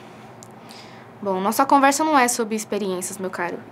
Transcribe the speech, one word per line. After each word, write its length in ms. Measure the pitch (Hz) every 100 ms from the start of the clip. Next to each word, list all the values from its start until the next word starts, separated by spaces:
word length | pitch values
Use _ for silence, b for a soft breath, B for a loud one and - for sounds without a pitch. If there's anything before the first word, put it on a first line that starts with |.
| B B B - - B B B B B B -
Bom, 180 | 202 185
nossa 280 | 196 226 277
conversa 360 | 277 269 277
não 140 | 311 294
é 100 | 240
sobre 280 | 247 220 220
experiências, 640 | - 208 196 180 190 196
meu 100 | 185
caro. 300 | - 175 180 -